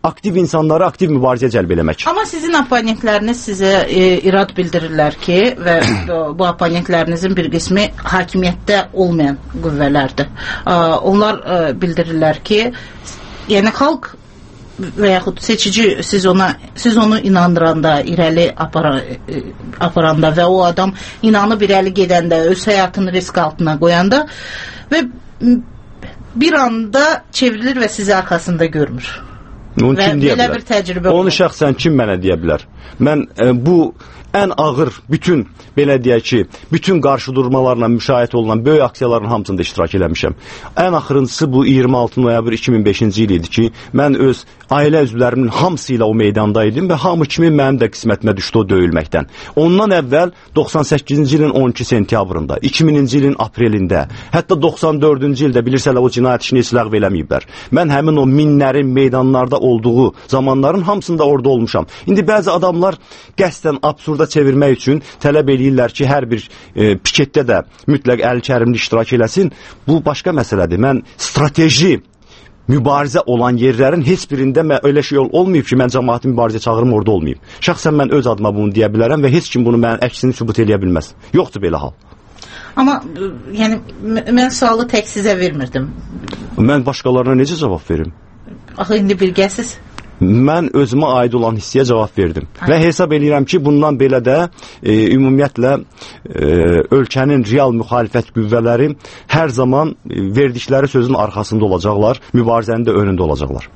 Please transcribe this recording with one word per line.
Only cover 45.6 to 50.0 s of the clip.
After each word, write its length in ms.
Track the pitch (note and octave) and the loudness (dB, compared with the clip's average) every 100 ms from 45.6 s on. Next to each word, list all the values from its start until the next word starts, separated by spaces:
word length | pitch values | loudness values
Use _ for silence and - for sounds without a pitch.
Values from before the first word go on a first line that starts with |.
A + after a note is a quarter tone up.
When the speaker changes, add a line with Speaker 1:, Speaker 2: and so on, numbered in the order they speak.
| F3 D#3+ - | -2 -2 -4
Speaker 1:
ilə 100 | B2 | 0
o 100 | A2 | 0
meydanda 520 | A2 G#2 G#2 G#2 G#2+ | 2 2 2 0 2
idim 240 | G#2+ A#2+ F#3 | 0 0 -2
və 80 | D#3+ | 0
hamı 260 | F3+ E3+ | 0 0
kimi 220 | D3 - E3 | -2 2 2
mənim 320 | D3 C3+ C3+ | 2 2 0
də 80 | A2+ | -2
qismətimə 420 | - A2+ G2+ G#2+ | -2 -2 0 0
düşdü 240 | G2 - A2+ | -2 -2 -2
o 40 | G2 | 2
döyülməkdən. 560 | F#2+ F2 E2 D#2 E2 D2 - - | 2 2 0 -2 -4 -4 -14 -6
Ondan 400 | - E3 F#3 G#3+ F3+ | 0 2 2 2 0